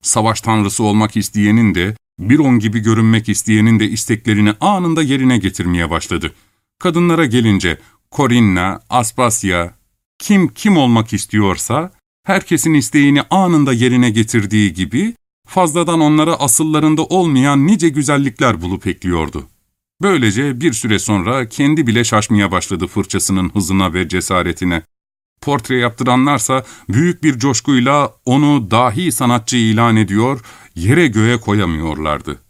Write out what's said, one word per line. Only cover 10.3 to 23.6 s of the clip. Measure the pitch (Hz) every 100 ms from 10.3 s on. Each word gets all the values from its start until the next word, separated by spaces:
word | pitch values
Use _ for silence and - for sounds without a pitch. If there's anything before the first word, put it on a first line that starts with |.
| 202 175
kim | - 214 185
olmak | 131 113 110
istiyorsa, | 101 - 107 101 87 - 123 175 _ _ _
herkesin | - 190 - 165 160
isteğini | 151 123 151 143 143
anında | - 185 185 160 139
yerine | 123 127 123 123
getirdiği | 110 110 117 98 107 104
gibi, | 82 92 120 208 233 _ _ _
fazladan | - 175 156 170 165
onlara | 151 151 156
asıllarında | 165 139 - 156 151 156 156
olmayan | 160 185 175 135 135 143 143
nice | 208 165
güzellikler | 143 143 143 139 - 139 92
bulup | 87 90 -
ekliyordu. | 87 92 85 78 71 67 _ _ _ _ _
Böylece | 196 175 117 98 143 123
bir | 160
süre | 117 120 101
sonra | - 104 90 131 117
kendi | - 143 156 127
bile | 113
şaşmaya | 117 110 101 104 98
başladı | 90 - 92 87
fırçasının | - 92 98 - 95 92
hızına | 104